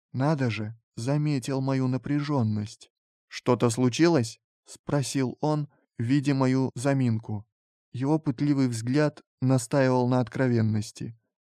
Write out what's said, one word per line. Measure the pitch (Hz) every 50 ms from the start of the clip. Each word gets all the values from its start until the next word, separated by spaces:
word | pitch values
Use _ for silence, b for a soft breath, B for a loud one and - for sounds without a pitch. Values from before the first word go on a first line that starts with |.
| _ _ -
"Надо | 123 135 147 160 135 131 120
же!" — | 101 104 107 107 113 - _ _ -
заметил | - 113 135 143 151 147 151 147 135 123 - 135 135
мою | 131 135 135 131 131
напряженность. | 127 127 127 - - 143 147 143 147 151 135 117 110 107 107 104 107 - - - _ _ _ _ _ _ _ _
"Что-то | - - - - - 123 107 143 120
случилось?" | 113 - 127 127 117 - 160 175 170 139 113 113 - _ _ _ _ _ _
спросил | - - - - - 143 147 131 - - 139 131 120 - -
он, | - 151 151 151 147 - _ _ _ _ _
видя | - 117 117 135 147 131 147 143
мою | 135 135 131 131 131 131 123 -
заминку. | 123 120 143 139 135 131 120 113 110 - - 107 104 - _ _ _ _ _ _ _ _ _
Его | - 120 131 139 156
пытливый | 156 - 147 123 113 147 147 143 139 135
взгляд | 127 120 113 113 120 127 147 151 147 147 - _ _ _ -
настаивал | 127 127 131 127 - - - 143 135 131 127 127 123
на | 123 127 127
откровенности. | 123 117 - - 131 127 120 117 110 107 110 107 104 - - - - 120 113 _ _ _ _ _ _ _ _